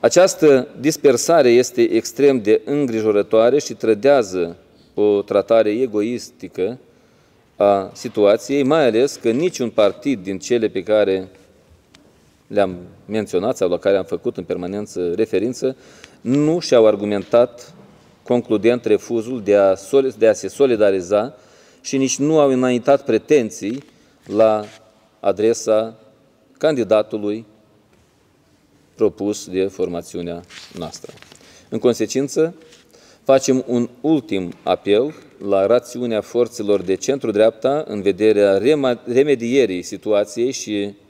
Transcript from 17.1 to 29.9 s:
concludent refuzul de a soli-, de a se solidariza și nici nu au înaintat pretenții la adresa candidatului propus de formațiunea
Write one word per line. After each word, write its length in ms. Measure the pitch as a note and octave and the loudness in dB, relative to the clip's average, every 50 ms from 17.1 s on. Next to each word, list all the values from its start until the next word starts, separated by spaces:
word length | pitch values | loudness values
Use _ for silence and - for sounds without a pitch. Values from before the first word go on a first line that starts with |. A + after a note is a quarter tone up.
| G#2 G2+ F2+ - - A#2 A#2+ B2 - - - - - - - - _ _ _ _ _ _ _ | -4 -6 -4 0 2 2 2 2 -2 -16 -20 -20 -20 -20 -20 -20 _ _ _ _ _ _ _
concludent 640 | - B2 A#2+ A#2 - A2 G#2+ F#2+ A2+ A#2+ B2 - | -2 -2 -2 0 0 -2 2 2 2 0 0 0
refuzul 580 | A2 G#2+ F#2+ - - A#2 A#2 G#2+ A#2 C3 B2 G2+ | 0 0 0 0 -4 -4 -4 -4 -6 -10 -8 0
de 140 | F#2 G2+ | 2 4
a 180 | G2+ G2 G2 F#2+ | 4 4 4 2
soli-, 400 | F#2 - - - C#3 C3+ C3 A#2 G#2+ | 0 -4 0 0 2 2 0 -2 2
de 100 | A2+ A2 | 2 2
a 40 | G#2 | 2
se 160 | - - F#2+ | 2 -4 -12
solidariza 840 | - - C#3+ C3+ A#2+ G#2 G#2+ G2+ G2 F#2+ F2+ F2 G2+ G2+ G#2+ C3+ D#3 - _ _ _ _ _ _ _ _ | -2 0 2 2 2 2 2 2 2 0 -2 0 0 0 0 -2 -8 -16 _ _ _ _ _ _ _ _
și 160 | _ - - | _ -6 -2
nici 220 | C3+ C3+ C3 - - | -2 -2 -2 -2 -2
nu 200 | C#3 D3+ D#3 D#3 | -2 0 2 2
au 100 | D3 C#3 | 2 2
înaintat 540 | C3 B2+ B2+ B2+ B2 A#2+ A2+ - C#3 C#3 - | 2 2 0 0 0 0 2 2 2 2 2
pretenții 800 | - A2+ G#2+ - - D3+ C#3+ A#2 G#2+ - - - G2+ A#2 C#3 - _ _ _ _ _ _ _ _ | 0 -2 -2 2 2 2 2 2 0 -6 -8 -8 -8 -8 -8 -12 _ _ _ _ _ _ _ _
la 380 | - G2 G#2 A2+ A2 G#2+ G#2+ G#2 G#2 - - _ _ _ _ _ _ _ _ | -6 0 2 2 2 2 0 -4 -8 -16 -20 _ _ _ _ _ _ _ _
adresa 760 | - G2+ F#2+ F#2 G#2+ A2 A#2 - - - A2 G#2+ A2 A2+ A#2 _ _ _ _ _ _ _ _ _ _ _ _ _ | -2 -2 -2 2 2 0 0 0 0 0 0 0 0 -4 -10 _ _ _ _ _ _ _ _ _ _ _ _ _
candidatului 880 | - D#3 D#3 C3 A2+ F#2 A2 G#2+ G#2+ - - G#2+ G2+ G#2 G#2 A2+ A2+ _ _ _ _ _ _ _ _ _ _ _ _ _ _ _ _ _ _ _ _ _ _ _ _ _ _ _ _ _ _ | -2 -2 0 0 0 2 2 2 2 -2 -6 -6 -6 -6 -6 -8 -10 _ _ _ _ _ _ _ _ _ _ _ _ _ _ _ _ _ _ _ _ _ _ _ _ _ _ _ _ _ _
propus 540 | - A2 G2+ E2+ - G2 G2+ G#2 - - - | -2 -2 -2 -2 -4 -6 -6 -6 -8 -10 -8
de 180 | F2+ F#2 F#2+ | -4 -4 -4
formațiunea 760 | G2 F#2+ - F#2+ F2+ | -4 -4 -6 -6 -6